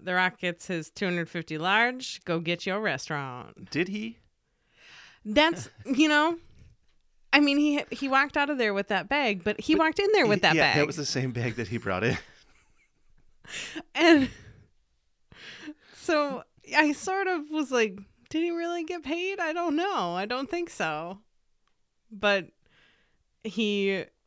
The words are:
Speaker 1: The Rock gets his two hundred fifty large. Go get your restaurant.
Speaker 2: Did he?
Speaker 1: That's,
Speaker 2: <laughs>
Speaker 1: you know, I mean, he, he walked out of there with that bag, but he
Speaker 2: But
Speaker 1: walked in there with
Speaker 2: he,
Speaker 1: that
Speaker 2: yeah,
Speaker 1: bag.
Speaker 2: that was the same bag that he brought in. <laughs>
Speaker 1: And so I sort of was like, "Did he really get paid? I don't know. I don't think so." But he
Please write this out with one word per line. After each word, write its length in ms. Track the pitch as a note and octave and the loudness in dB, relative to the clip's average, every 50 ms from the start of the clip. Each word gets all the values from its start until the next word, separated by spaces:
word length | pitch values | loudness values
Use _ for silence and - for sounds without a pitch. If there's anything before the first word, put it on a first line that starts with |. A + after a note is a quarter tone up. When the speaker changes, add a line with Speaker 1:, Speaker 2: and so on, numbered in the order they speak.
Speaker 1:
The 120 | - F3+ F3+ | -6 -2 0
Rock 260 | F3+ F#3 F#3 F3 - | 2 2 0 0 -2
gets 280 | - F3+ F3 F3 - - | -4 -4 -4 -4 -6 -6
his 220 | F#3 E3 D#3+ - | -6 -6 -6 -8
two 160 | - - G#3 | -8 -4 -2
hundred 240 | F#3 F3 F3 E3 E3 | -2 -2 -2 -4 -4
fifty 280 | - F3 D#3+ - D#3 D3+ | -6 -8 -8 -6 -6 -4
large. 680 | D#3+ F3+ G3 G#3+ A#3 A#3+ B3+ B3+ B3+ - - - - | 0 2 2 4 2 2 0 -4 -10 -10 -12 -8 -6
Go 140 | - E3+ E3 | -4 -4 -2
get 260 | E3+ D#3+ F3 E3+ - | -2 -2 -4 -4 -2
your 140 | G3 F#3 G#3 | -4 -2 -2
restaurant. 880 | A3 G3+ C#3+ C3 - - D#3+ D3 C#3 C3 B2 B2 - - - - G2+ - | 0 -2 -2 -2 -4 -4 -6 -4 -6 -6 -8 -10 -12 -14 -18 -20 -14 -6
Speaker 2:
Did 200 | - C#3 F3 G3 | -2 -2 -2 -2
he? 280 | G3 G#3+ G#3+ A3+ A#3 _ _ _ _ _ _ _ _ _ _ _ _ _ - - - - - - - _ - | -2 -6 -8 -10 -12 _ _ _ _ _ _ _ _ _ _ _ _ _ -20 -20 -20 -20 -20 -20 -20 _ -8
Speaker 1:
That's, 440 | G#3+ G#3+ C#4+ D4+ E4 E4 - - - - - | 0 2 4 4 4 2 -2 -6 -12 -14 -10
Speaker 2:
<laughs> 80 | - | -6
Speaker 1:
you 220 | - C#4 A3+ D#4 D#4 | -2 2 4 4 6
know, 300 | D4+ D4 D4+ E4 E4+ E4+ - - - - - - - _ _ _ _ _ _ _ _ _ _ _ - | 6 4 4 2 2 -2 -6 -16 -20 -20 -20 -20 -20 _ _ _ _ _ _ _ _ _ _ _ 6
I 80 | C#4+ | 6
mean, 160 | D4 C#4+ C#4 C#4+ | 6 6 4 4
he, 240 | D4 D4+ C#4+ C#4+ - - | 4 2 2 0 -2 -4
he 160 | - - C#4 C4+ | -6 -6 -2 2
walked 300 | C4 C4+ C#4+ D4 - D4+ | 2 2 2 2 0 0
out 120 | C#4+ C#4+ | 0 0
of 80 | D4+ B3+ | 0 0
there 160 | A#3+ G#3+ G3+ | 0 0 0
with 140 | G3 G3+ - | 0 -2 -2
that 200 | G#3+ F#3+ E3 G3+ | -2 -2 -2 0
bag, 340 | C4 D4 C#4+ A#3 F#3+ F#3 E3+ | 0 0 0 0 -2 -2 -2
but 160 | G#3 G#3 - | -4 -4 -2
he 160 | G#3 - D#4 | 0 2 2
Speaker 2:
But 40 | D#4 D#4+ | 4 4
Speaker 1:
walked 140 | D#4+ D#4+ - | 2 2 0
in 100 | G4+ G4+ G#4+ | 2 4 4
there 120 | G4+ D4 | 4 4
with 120 | A3 G#3 F#3 | 4 4 4
Speaker 2:
he, 20 | |
Speaker 1:
that 140 | - E3+ D#3+ | 4 4 4
Speaker 2:
yeah, 60 | D#3+ C#3+ C#3+ | 6 4 4
Speaker 1:
bag. 60 | - D3+ | 4 4
Speaker 2:
that 100 | D3 D3+ | 2 2
was 80 | C#3+ | 0
the 100 | E3 D3 | -4 -4
same 260 | - - C3+ B2+ C3 | -4 -2 -2 -2 -2
bag 240 | A#2 A#2+ A#2 B2+ G#2+ | -2 -2 -2 -2 -2
that 120 | A#2 A#2 F#2 | -4 -4 -4
he 100 | A2+ A2+ | -4 -4
brought 260 | - G2+ F#2+ F2+ G2+ | -4 -2 -2 0 0
in. 140 | A#2 - - - | 0 0 -2 -6
<laughs> 40 | - - _ _ _ _ _ _ _ _ _ _ _ _ _ _ _ _ _ _ _ _ _ - - - - - - - D#4+ - _ - | -12 -20 _ _ _ _ _ _ _ _ _ _ _ _ _ _ _ _ _ _ _ _ _ -18 -14 -12 -12 -10 -10 -12 -14 -14 _ -2
Speaker 1:
And 360 | B3+ D#4+ E4+ E4 D4 C4+ B3 - - - - - - - _ _ _ _ _ _ _ _ _ _ _ _ _ - - - - - - - D4+ D4+ _ _ - - | 4 6 8 8 8 6 2 -2 -8 -20 -20 -20 -20 -20 _ _ _ _ _ _ _ _ _ _ _ _ _ -20 -20 -20 -20 -18 -18 -16 -16 -18 _ _ -18 -14
so 500 | - - - E4+ D4+ D4 C#4+ C4+ A#3+ - _ _ _ _ - - | -8 -4 0 0 0 0 0 -4 -8 -12 _ _ _ _ -2 2
I 160 | D4 D#4 D4 D4 | 2 4 4 2
sort 340 | - - - F#4+ G4 G4 F#4+ | -2 -2 -2 -2 -2 0 0
of 220 | F#4 E4 D4 D4+ | -2 -4 -4 -6
was 200 | D#4 D#4 D4+ B3 | -4 -4 -2 0
like, 280 | C4 B3 A3+ G#3+ F#3 G3+ G3 - _ _ _ - | 0 0 0 0 -2 -8 -18 -20 _ _ _ -8
"Did 140 | - D#4 E4 | -4 -4 -2
he 60 | F4 | -2
really 320 | E4+ E4+ E4+ E4+ F4 F4 E4 | -2 -4 -4 -4 -6 -6 -6
get 200 | D#4 F4+ F4 D4+ | -8 -8 -8 -6
paid? 360 | C4 D4+ E4+ F4+ F#4+ G4 G4 | -6 -6 -4 -4 -4 -4 -4
I 140 | F4 D#4+ D#4 | -4 -4 -2
don't 220 | F4 F4 F4 C#4+ | -2 -2 -2 0
know. 380 | D4+ F4 G4+ G4 C4+ F#3+ F3 E3+ | 0 0 0 -2 -2 -2 -2 -2
I 100 | F3+ G3 | -4 -4
don't 240 | G#3+ B3 B3+ C#4 C4+ | -4 -4 -4 -4 -4
think 200 | - B3 B3 A#3 | -4 -6 -6 -6
so." 500 | - - G3 D#3+ D3+ D3+ D#3+ E3+ F#3+ G3+ _ _ _ _ _ _ _ _ _ _ _ _ _ _ _ _ _ _ | -6 -4 -4 -4 -4 -4 -6 -8 -12 -14 _ _ _ _ _ _ _ _ _ _ _ _ _ _ _ _ _ _
But 360 | A3+ G3+ - D#4 D4+ - F3 - _ _ _ _ _ _ _ _ _ _ _ _ _ _ _ _ _ _ - | -6 -2 2 2 2 2 0 -4 _ _ _ _ _ _ _ _ _ _ _ _ _ _ _ _ _ _ -12
he 600 | A3 F#3 - A3+ G#3 G3+ G3+ G3 G3 G3 F#3+ - - _ _ _ | -6 -2 0 0 0 0 0 0 0 0 -2 -4 -8 _ _ _